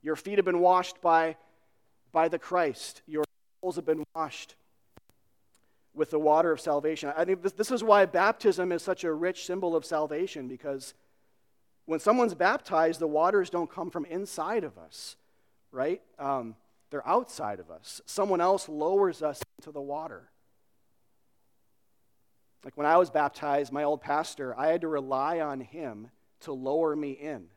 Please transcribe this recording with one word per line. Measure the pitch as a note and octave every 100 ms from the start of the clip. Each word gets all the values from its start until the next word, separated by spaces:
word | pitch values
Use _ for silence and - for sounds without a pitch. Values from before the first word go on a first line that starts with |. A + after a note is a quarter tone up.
Your | D3
feet | D#3 G3 G3+
have |
been | F3+ F3
washed | F3+ F3+ F3+ -
by, | F3 E3 D#3+ D#3+ _ _ _ _ _ _ _
by | D#3+ E3
the | E3
Christ. | - F3+ D#3+ - - - -
Your | D3+ D3+ _ _ _
souls | F#3
have | E3
been | D#3 D#3 D3+
washed | - D3+ - - - _ _ _ - _ _ _ _ _ _ _ _ _
with | D3 D3+
the | D3+
water | D3+ D3+ E3+
of | D#3
salvation. | - D3 D3 D#3+ C#3+ D#3
I |
think | F3 F#3+
this, | F#3
this | F#3+ G#3+
is | B3+
why | A3 G3+ F#3+
baptism | F3 G3 A3+ A3 F3+ F3+
is | E3+
such | G3+ F#3
a | E3+
rich | D#3 F3 F#3 -
symbol | F3+ F3+
of | E3
salvation, | - D#3+ D3+ D3+ F#3+ D#3+ B2+
because | B2+ D3 C#3 C3 - _ _ _ _ _ _ _ _ -
when | D#3+
someone's | G#3 B3 A#3
baptized, | E3 F#3 C#4 - E3 E3 E3+
the | D#3+
waters | D3+ E3+ G3+ F3
don't | F3 D#3+
come | - F3
from | F3+ D3
inside | E3+ G3 - D#3+ A3+
of | D#3+ F#2+
us, | D#2+ - - - _ _ _ _ _
right? | C3 C#3 F3+ _ -
Um, | C#3 C#3 A2+ G#2+ _ _ _
they're | D3 B2+
outside | G3+ B3 - B2 G2
of | F2
us. | D#2+ - - -
Someone | - G3+ F3+
else | F3 G3 F3+
lowers | D3+ D#3 G3 G3 E3
us | D3+ C#3+ - -
into | -
the | D3
water. | C#3 C#3+ D#3+ G2+ A#2+ _ _ _ _ _ _ _ _ _ _ _ _ _ _ _ _ _ _ _ _ _ _ _
Like, | C3 -
when | D3
I | E3+
was | F3
baptized, | D3+ C#3+ - D3 C#3+ C#3
my | C3+
old | D3 D3+
pastor, | - D3 D#3+ - C3 A#2
I | D3+
had | E3
to | E3
rely | D3+ C3+ C3 C#3 E3+
on | D3+ C3+
him | A#2 E3 D3 G#2+ A#2 _ _ _
to | -
lower | C3+ C3 D3+ E3
me | D3+ D3
in | C3+ D3 C3+ F2